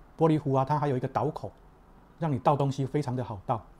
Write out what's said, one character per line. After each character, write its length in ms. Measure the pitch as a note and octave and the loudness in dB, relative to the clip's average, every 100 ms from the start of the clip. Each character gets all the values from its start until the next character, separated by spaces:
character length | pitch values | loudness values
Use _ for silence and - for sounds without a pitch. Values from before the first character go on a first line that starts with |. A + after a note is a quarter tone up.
| - - | -20 0
玻 100 | D#3+ | 2
璃 80 | D#3 | 4
壶 140 | C#3 | 2
啊， 120 | C3+ | 0
它 120 | C3+ D3+ | 2 0
还 120 | D3 | 0
有 80 | B2+ | -2
一 40 | |
个 60 | C3 | -2
倒 200 | G#2+ B2 | -2 -2
口， 240 | E3 G2+ - - - - - - - | -4 -12 -14 -20 -20 -20 -20 -20 -6
让 120 | D#3+ | -2
你 100 | B2 | 0
倒 160 | D#3+ C#3+ | 2 2
东 140 | C#3 | 2
西 140 | C3 | 0
非 160 | C3+ D3 | -2 -2
常 140 | C#3+ | -2
的 80 | B2+ | -4
好 180 | A#2+ G#2 - | -6 -8 -4
倒。 180 | A#2 - - | -4 -4 -20